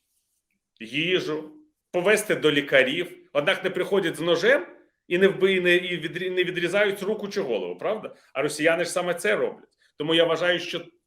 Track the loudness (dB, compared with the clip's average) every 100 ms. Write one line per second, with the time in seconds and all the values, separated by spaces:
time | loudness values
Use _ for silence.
0 | _ _ _ _ _ _ _ -18 -8 -4
1 | 0 0 -2 -6 -8 -18 _ _ _ 0
2 | 2 2 2 2 2 2 4 4 4 0
3 | -6 -10 _ -2 0 0 -2 -4 0 0
4 | 0 -2 0 2 4 2 0 -16 _ _
5 | -4 2 2 4 2 2 4 2 2 -6
6 | -6 -6 -4 -2 -2 -2 0 0 0 -2
7 | -4 -6 -6 -6 -4 -4 -4 -6 -6 -6
8 | -8 -18 _ -4 -4 0 2 2 0 -2
9 | -2 -2 -2 0 -2 -4 -16 _ _ -6
10 | 0 2 4 2 0 0 -4 -10 -10 _